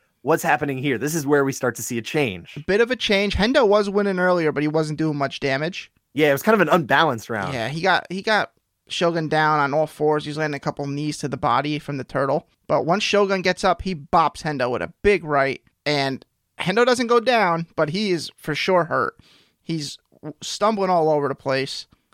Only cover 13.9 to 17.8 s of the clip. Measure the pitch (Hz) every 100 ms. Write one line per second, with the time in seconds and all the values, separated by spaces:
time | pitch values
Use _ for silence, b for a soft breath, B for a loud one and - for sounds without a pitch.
13.9 | 175 139 175 156 - 165 147 123 123 82
14.9 | - 202 202 160 143 135 131 _ _ -
15.9 | 147 139 131 - _ _ - 170 196 247
16.9 | 247 233 240 226 240 190 170 165 -